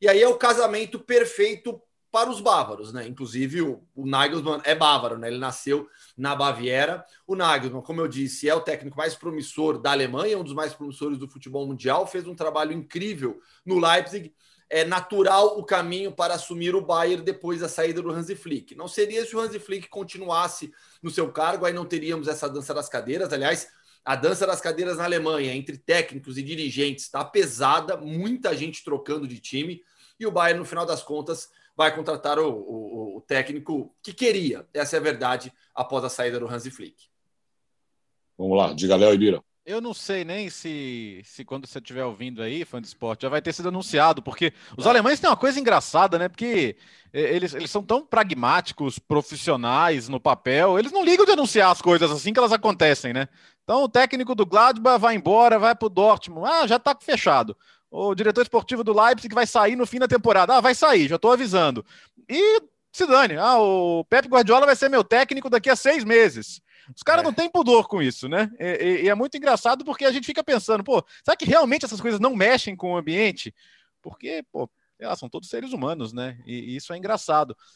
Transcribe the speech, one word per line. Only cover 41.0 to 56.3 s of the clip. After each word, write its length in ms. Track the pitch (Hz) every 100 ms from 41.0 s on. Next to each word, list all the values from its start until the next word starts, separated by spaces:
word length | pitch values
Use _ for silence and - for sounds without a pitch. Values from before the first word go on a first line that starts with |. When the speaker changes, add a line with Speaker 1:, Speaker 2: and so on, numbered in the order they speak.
| 110 95
Speaker 3:
se 200 | - -
quando 220 | 123 135 131
você 120 | 135
estiver 260 | 117 127
ouvindo 360 | 127 101 127 117
aí, 240 | 113 156
fã 160 | 160 123
de 60 | 107
esporte, 360 | - 117 110
já 60 | 131
vai 140 | 151
ter 100 | 156
sido 160 | 160 180
anunciado, 540 | 180 - 147 156 147
porque 320 | 120 - 165 - - -
os 100 | 190
Speaker 1:
É. 20 |
Speaker 3:
alemães 300 | 240 220 302
têm 100 | -
uma 80 | 233
coisa 220 | 262 269
engraçada, 640 | 240 165 - 160 190 170
né? 80 | 180
Porque, 480 | - 240 214 127 - _ _ _
é, 220 | 139 143
eles, 180 | 175 175
eles 180 | 139 165
são 120 | 208
tão 240 | 196 240 311
pragmáticos, 920 | 233 202 135 120 175 - - 143 -
profissionais 1080 | - 147 - 151 - 135 120 131 170 143 117
no 120 | 131
papel, 580 | 151 123 127 139 190 185
eles 140 | 247
não 120 | 381
ligam 220 | 339 359 392
de 60 |
anunciar 400 | 339 262 214 185
as 100 | 180
coisas 260 | 175 170 160
assim 200 | 147 180
que 60 | 233
elas 140 | 233
acontecem, 600 | 220 220 180 156 139 127
né? 160 | 123 135 _ _ _
Então, 180 | - 247
o 60 | 269
técnico 480 | 240 254 254 247 226
do 100 | 185
Gladbach 540 | 202 247 220 240 240
vai 160 | 226 214
embora, 420 | 151 214 240 220
vai 160 | 220
pro 140 | 233 220
Dortmund. 600 | 180 208 202 -